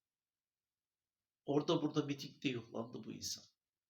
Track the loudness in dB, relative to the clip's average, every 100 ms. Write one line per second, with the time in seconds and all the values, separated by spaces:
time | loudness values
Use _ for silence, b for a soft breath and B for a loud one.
0 | _ _ _ _ _ _ _ _ _ _
1 | _ _ _ _ 0 2 4 4 4 2
2 | 2 -2 -6 -4 -2 -2 -4 -6 -6 -8
3 | -10 -8 -6 -8 -10 _ _ _ _